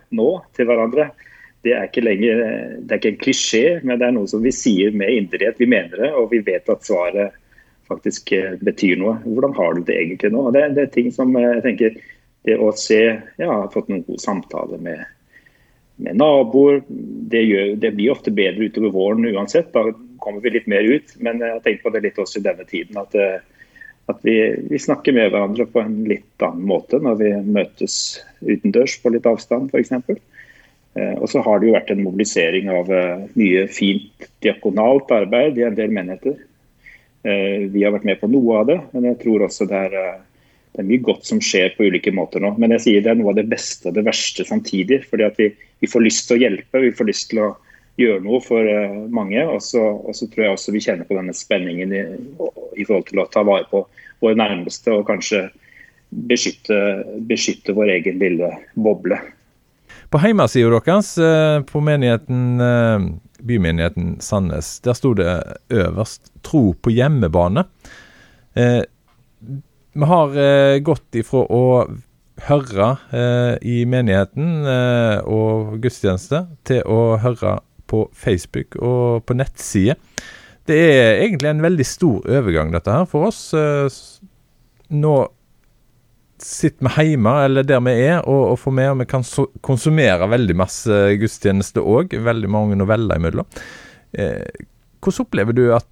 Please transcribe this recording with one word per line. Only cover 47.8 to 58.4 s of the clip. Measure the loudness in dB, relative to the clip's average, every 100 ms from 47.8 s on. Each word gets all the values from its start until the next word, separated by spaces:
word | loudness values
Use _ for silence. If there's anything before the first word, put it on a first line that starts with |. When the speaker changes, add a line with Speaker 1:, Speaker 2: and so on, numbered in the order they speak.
| _ 0
Speaker 1:
gjøre | 0 0
noe | -2 -2
for, | 0 0
eh, | 2 0 -2 -8 -6
mange, | -6 -4 -2
og | -2 -4
så, | -4 0 0 -2
og | -8
så | -10 -8
tror | -2 -2
jeg | -2
også | -4
vi | -4
kjenner | -2 -4
på | -4 -6
denne | -6
spenningen | -8 -4 -2 -4 -6 -6
i, | -6 -6 -10 -14 -10 -10 -10 -12 -8
i | -2
forhold | -2 -2
til | -4
å | 0
ta | 2
vare | 2 2 0
på | -4 -4 -12 -20 -2
våre | 0 2
nærmeste | 0 -2 -8 -6 -2
og | 0 0
kanskje | -4 -2 -4 -4 _ _ -20 -20 _ -16
beskytte, | -8 -2 0 -2 -6 -2 0 0 -4 -8 -8 -4
beskytte | -4 -4 -6 -4
vår | 0 2 2
egen | -2 0
lille | 0 0